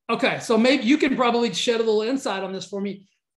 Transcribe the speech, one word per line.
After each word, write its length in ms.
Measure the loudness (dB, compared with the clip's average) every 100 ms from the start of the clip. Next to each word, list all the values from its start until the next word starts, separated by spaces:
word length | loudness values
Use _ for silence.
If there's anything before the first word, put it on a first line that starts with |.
| -6
Okay. 320 | -2 0 -2
So 160 | 0 2
maybe 280 | 4 4
you 140 | 2 2
can 180 | 2 2
probably 360 | 2 2 0
shed 300 | -2 -2 0
a 20 |
little 200 | 2 0
insight 400 | 0 -2 -4 -6
on 100 | -6
this 140 | -8 -8
for 120 | -8
me. 280 | -8 -10 _ _ _